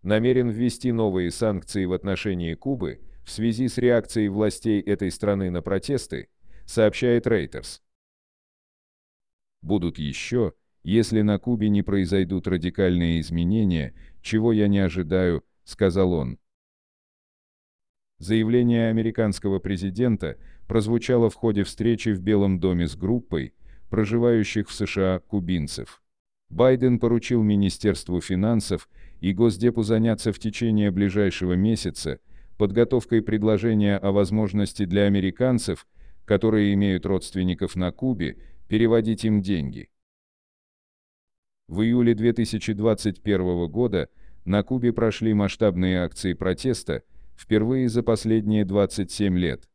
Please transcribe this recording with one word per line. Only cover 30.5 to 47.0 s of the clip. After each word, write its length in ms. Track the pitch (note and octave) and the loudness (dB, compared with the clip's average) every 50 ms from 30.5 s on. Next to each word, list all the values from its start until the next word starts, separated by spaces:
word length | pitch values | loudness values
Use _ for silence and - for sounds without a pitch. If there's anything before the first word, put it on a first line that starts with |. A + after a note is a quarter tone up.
| G2+ - A#2 A#2 A2 G#2 G#2 G#2 | -4 -2 -2 0 2 2 2 2
ближайшего 640 | F#2 F#2 G2+ G2 F#2 G#2 G#2 F#2+ F2 - F#2 F2+ F2+ | 2 2 0 0 2 2 0 0 0 -2 -2 0 2
месяца 640 | F2+ G2 A2 A2+ G2+ - F2+ C#2 - - D#2 C2+ - _ - - - - - - - | 2 2 2 2 0 -2 -6 -8 -6 -8 -8 -8 -8 _ -20 -20 -20 -20 -20 -4 -2
подготовкой 640 | G#2+ G2 G2 A2+ A#2+ - C3+ B2 A2 - A#2+ A2+ | -2 0 2 2 2 2 2 -2 0 2 0 0
предложения 760 | G#2 - G#2+ G#2+ G#2 A2 A2 G2 G2+ A#2 A2 G#2+ G#2 G#2 G2+ G2 | 0 0 -2 0 2 2 2 2 2 2 2 2 4 2 2 0
о 160 | G2 G2 G2 | 0 0 2
возможности 720 | G2+ G2+ F#2 G#2 A2 A2 G2 F#2 G#2 G2+ F2+ - - G#2 | 2 0 0 0 -2 -2 -2 0 -2 -2 -2 -2 -4 -4
для 180 | F2 F2 G2+ G2+ | 0 2 2 2
американцев, 840 | G2+ G2+ G2+ F#2 F#2+ F2+ - B2 C3 B2+ A#2 - - F2 - - _ _ - - - - - - | 4 2 2 0 -2 -2 0 0 2 2 0 0 -2 -6 -6 -8 _ _ -20 -20 -20 -20 -20 -2
которые 500 | - G#2+ G2 - A2+ G#2+ G#2+ G#2 G2+ G2+ | 0 0 2 4 4 4 4 4 4 4
имеют 320 | G2 G2+ G2+ F#2+ F2+ - | 2 2 2 0 0 0
родственников 720 | F#2 G2 F#2 - - - F#2+ F#2 F#2 F2+ D#2+ G2 E2+ - | -2 -2 -2 -4 -4 -4 -2 0 0 0 -2 -4 -6 -4
на 160 | F#2 F2+ F2+ | -4 -4 -4
Кубе, 460 | - - - C3 B2+ F2 E2 C#2+ - - - - - - - - | -4 -4 -4 -4 -2 -2 -4 -6 -6 -10 -18 -20 -20 -20 -8 -2
переводить 560 | G#2+ A2 A2+ A2+ A2+ A#2 G#2+ A2+ A2+ G2+ - | 2 2 4 6 4 4 2 2 -2 0 0
им 160 | A2+ G#2+ G#2 | 0 0 0
деньги. 480 | F#2+ F#2+ G2+ E2+ C#2+ C2 - A1 G1+ _ _ _ _ _ _ _ _ _ _ _ _ _ _ _ _ _ _ _ _ _ _ _ _ _ _ _ _ _ _ _ _ _ _ _ _ - | 0 0 -2 -2 -2 -6 -8 -10 -16 _ _ _ _ _ _ _ _ _ _ _ _ _ _ _ _ _ _ _ _ _ _ _ _ _ _ _ _ _ _ _ _ _ _ _ _ -10
В 140 | D#2+ F#2 | -4 -2
июле 320 | A2 A2+ A#2 B2 B2 A#2 A#2 | 0 2 4 4 4 4 2
две 180 | G#2 A2 A#2 | 4 2 0
тысячи 400 | A2+ - A#2 - - G#2+ - - | 2 2 0 -2 -2 -4 -4 -4
двадцать 500 | A2 G2 G#2+ A2+ A2 G2 - G#2+ F#2 - | -4 0 2 0 0 2 0 -4 -4 -4
первого 460 | - G#2 G2+ F#2 F#2 F2+ F2+ F2 F2 E2 | -2 0 0 0 2 0 0 -2 -2 -2
года 400 | D2+ G#2 B2 A#2+ - F2+ C#2+ - _ - - - - - - | -2 -2 -2 0 0 -2 -4 -4 _ -20 -20 -20 -18 -14 -4
на 180 | E2+ F#2+ G#2 G2+ | 0 0 0 0
Кубе 300 | - B2+ C3 A#2+ A#2+ A2 | 0 -2 0 0 0 0
прошли 400 | - A#2 A2 G2+ - A2+ A2 G#2+ | 2 0 0 0 0 0 0 2
масштабные 680 | G#2 G2+ G2 - - A2+ G#2 F2+ F2+ F#2 F#2 F#2 F2+ | 2 0 0 0 2 0 2 2 2 0 0 0 0
акции 320 | F2+ E2 - - - F#2+ | -2 -4 -6 -6 -4 -4
протеста, 720 | F2 E2 F#2 F#2+ F2+ - - C3 A#2+ - - - D#2 A#1+ | -4 -2 -2 -2 -2 -2 -2 -4 -4 -4 -4 -6 -8 -8